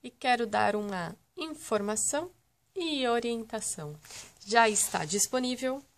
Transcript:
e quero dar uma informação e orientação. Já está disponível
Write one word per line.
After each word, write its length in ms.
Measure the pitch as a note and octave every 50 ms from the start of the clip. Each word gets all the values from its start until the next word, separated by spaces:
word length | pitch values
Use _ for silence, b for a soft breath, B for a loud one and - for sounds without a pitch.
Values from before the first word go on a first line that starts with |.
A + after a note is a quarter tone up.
e 80 | _ B3+
quero 380 | - _ - C4 B3 A#3 A#3+ G#3+
dar 280 | G#3 G#3+ G#3+ G#3 G#3
uma 400 | G#3+ G#3 G#3 G3 F#3 E3+ E3 F3 - _ _ _ -
informação 920 | D#4 D#4+ D#4 D#4 - - - G#3 G3+ G3+ G#3+ A3 - - - C#4+ E4 F#4 - _ _ _ _ _ _ _ _
e 320 | G4 F4 E4 D#4 C#4 C4 A#3+
orientação. 880 | A#3 A#3+ A#3 A#3+ A#3 A3+ A3 A3+ - A3 G#3+ - - - D#3+ D3 D3+ D3+ B B B B B B B B -
Já 240 | G3+ G3+ A#3 A#3 A3
está 380 | G#3+ G3 - - - F3+ D#3+
disponível 760 | D3+ E3+ G3+ - - - B3+ B3+ B3 B3+ B3 B3+ C4 C4 C#4 C#4 _ _